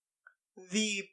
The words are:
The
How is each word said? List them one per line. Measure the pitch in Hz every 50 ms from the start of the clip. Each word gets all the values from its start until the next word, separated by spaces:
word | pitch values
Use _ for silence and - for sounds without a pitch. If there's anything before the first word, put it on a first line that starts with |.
| _ _ _ _ _ - _ _ _ _ - 196 185 185
The | 180 214 220 214 202 196 190 -